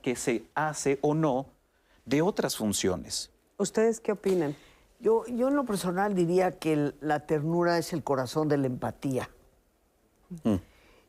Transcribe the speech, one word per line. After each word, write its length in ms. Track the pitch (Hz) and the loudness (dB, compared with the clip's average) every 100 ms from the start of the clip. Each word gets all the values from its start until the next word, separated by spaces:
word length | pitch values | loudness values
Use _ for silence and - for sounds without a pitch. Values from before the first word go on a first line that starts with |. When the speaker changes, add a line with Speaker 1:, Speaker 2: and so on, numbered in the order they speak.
Speaker 1:
que 140 | - 120 | -4 -2
se 280 | - 113 - | -2 -2 -2
hace 460 | - 156 151 143 135 | -4 -4 -2 -2 0
o 140 | 147 151 | 2 2
no 320 | 156 127 139 _ _ _ _ _ - | 2 0 -4 _ _ _ _ _ -2
de 160 | 139 | 2
otras 340 | 175 214 131 - | 2 0 -2 -2
funciones. 760 | 107 98 95 90 - - - _ _ - | -2 0 0 -2 -4 -8 -10 _ _ -6
Speaker 2:
¿Ustedes 420 | 196 - 220 226 | -2 2 2 0
qué 120 | - | -4
opinan? 440 | 202 190 185 147 151 - - _ _ | -4 0 0 0 -4 -14 -20 _ _
Speaker 3:
Yo, 260 | 202 226 226 | 2 2 0
yo 220 | 240 254 | -2 0
en 80 | 285 | 0
lo 100 | 240 | 0
personal 480 | 196 180 180 202 | -2 -2 0 0
diría 380 | 190 165 180 185 180 | 2 2 4 2 0
que 140 | 160 | 0
el, 220 | 151 147 - | 2 0 -2
la 200 | 147 151 | -2 -2
ternura 580 | 147 156 151 170 175 170 | 0 -2 0 2 2 2
es 140 | 160 | 0
el 100 | 170 | -4
corazón 440 | - 135 127 156 156 | -2 -2 0 -2 0
de 100 | 147 | 2
la 100 | 135 | 0
empatía. 640 | 127 110 - 143 127 107 - _ _ _ _ _ _ _ _ _ 175 | -2 -6 -6 -4 -4 -4 -12 _ _ _ _ _ _ _ _ _ -6
Speaker 1:
Mm. 120 | 117 95 - _ - - | -2 -2 -2 _ -20 -20